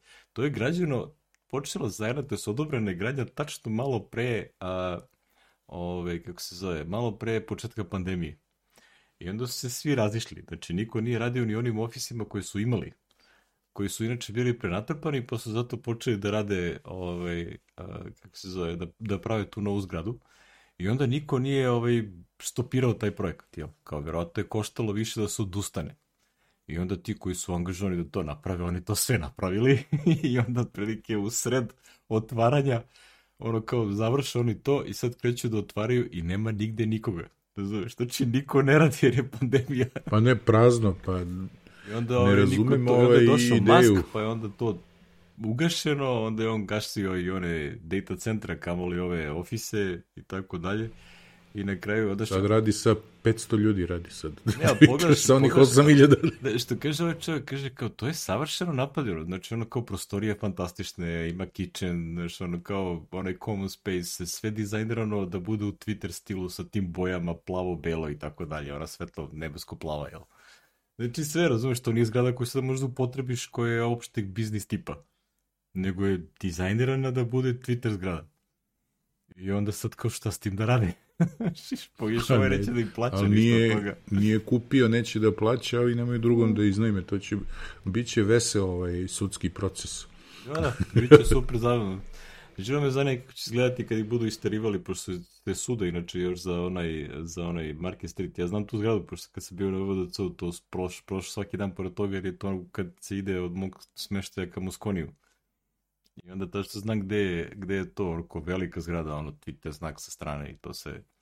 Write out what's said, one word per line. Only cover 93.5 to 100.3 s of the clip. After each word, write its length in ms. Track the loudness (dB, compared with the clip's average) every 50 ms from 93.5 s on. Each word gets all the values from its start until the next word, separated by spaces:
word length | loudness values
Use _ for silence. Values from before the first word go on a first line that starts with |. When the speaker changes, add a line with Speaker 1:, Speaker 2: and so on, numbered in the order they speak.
| 0 2 2 2 0 -2 -4
Speaker 1:
kad 120 | -2 -2 -2
ih 60 | -2
budu 220 | -2 -2 0 0
isterivali, 520 | -2 -4 -2 -4 -2 -2 0 0 0 -2 -2
pošto 320 | -4 -6 -8 -8 -6 -8 -8 -8 -10 -14 _ _ _
se 100 | -6 -4
sude 340 | -4 -4 -4 -4 -2 -2 -2
inače 320 | -2 -4 -6 -6 -6 -4
još 200 | -2 -2 -4 -4
za 200 | -4 -4 -2 -2
onaj, 500 | -2 -2 -4 -4 -4 -4 -4 -4 -6 -8 -10
za 300 | -10 -10 -10 -8 -8 -6
onaj 280 | -4 -4 -4 -6 -6 -8
Market 380 | -6 -8 -8 -8 -8 -12 -12
Street. 280 | -8 -8 -8 -8 -4 -4
Ja 80 | -4
znam 200 | -2 -2 -4 -4
tu 120 | -4 -4 -2
zgradu, 280 | 0 0 0 0 -2
pošto 220 | -6 -12 -14 -16 -16
kad 140 | _ -14 -14
sam 120 | -14 -8
bio 140 | -4 -2 -2
na 80 | -2 -2
V 60 | -2
V 200 | -2 -2 -2 -2
D 40 | -4
C, 120 | -4 -6 -6 -6